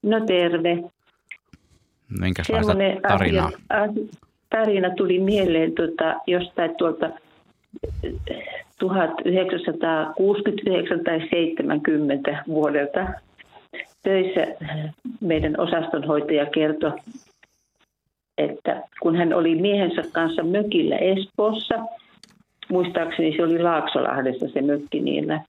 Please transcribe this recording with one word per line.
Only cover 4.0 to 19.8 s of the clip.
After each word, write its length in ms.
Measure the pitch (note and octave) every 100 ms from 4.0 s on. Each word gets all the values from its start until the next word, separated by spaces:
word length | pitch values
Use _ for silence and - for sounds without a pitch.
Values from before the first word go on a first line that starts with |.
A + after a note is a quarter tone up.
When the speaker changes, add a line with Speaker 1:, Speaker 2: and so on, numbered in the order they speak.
| G#3+ - _ _ _
Speaker 1:
tarina 400 | A3 G#3+ G3 F3+ F3+
tuli 220 | F#3+ F3+
mieleen 540 | F#3+ G#3 F3+ E3 E3
tota, 420 | E3 E3 E3 D#3+ - -
jostain 480 | F3 F3 - E3 E3+
tuolta, 280 | E3+ D#3+ D#3+
äh, 1400 | - _ _ _ _ _ - - - - - - - - - - _
tuhat 320 | F#3 F#3+ D#3+ - -
yhdeksänsataakuusikymmentäyhdeksän 1800 | F#3 F#3 F3+ E3+ D#3 E3+ D#3+ D#3 - G3 G#3 G3+ G3+ - F3+ - E3+
tai 240 | F3 E3 D#3+
seitsemänkymmentä 1120 | F3 E3 E3 C#3+ D3+ D3+ D3+ D3 C#3 C#3+ D3 -
vuodelta. 600 | D#3 D3+ D3 C#3+ F3+ F#3+ - _ _ - - _ - - _
Töissä 380 | G3 F#3+ F#3 F#3 - - D3+ D#3 D3+ - B3+ -
meidän 380 | F#3+ D#3+ D#3 D3+
osastonhoitaja 840 | E3+ E3+ D#3+ D#3+ C#3+ D3 D3 D3+ C#3+
kertoi, 460 | D#3 D#3 D#3 D#3+ - - - _ _ _ _ _ _ _ _ _ _ _ -
että 440 | D3 - - - - -
kun 140 | E3+ E3
hän 180 | E3+
oli 220 | E3+ E3 E3
miehensä 460 | G3 G3+